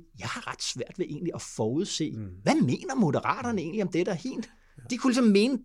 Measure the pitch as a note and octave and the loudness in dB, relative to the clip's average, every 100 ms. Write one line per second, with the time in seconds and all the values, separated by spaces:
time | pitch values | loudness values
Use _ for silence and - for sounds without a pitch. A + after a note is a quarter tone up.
0 | - - - B3 B2 - - B2+ - - | -10 -12 -10 -8 -10 -8 -8 -6 -10 -8
1 | E3 - F3 A2 - - A2 C#3+ G3 - | -8 -6 -6 -6 -10 -4 -2 -2 -2 -4
2 | D#3 A2 G2 F2+ D3+ D4+ C#3+ - - C4+ | -4 -6 -10 -2 2 4 2 0 -2 2
3 | D#3+ C#3 A#2+ A#3+ A#3+ G#3 D#3+ G#3+ F3+ D#3+ | 2 4 2 0 -2 -2 -2 -4 -2 0
4 | G#3+ E3+ C4 C4+ - _ _ - - B3 | 0 -2 -4 -8 -10 _ _ -20 -8 0
5 | C4 A#3+ A3+ G3 A#3+ B3+ | 2 6 8 8 6 2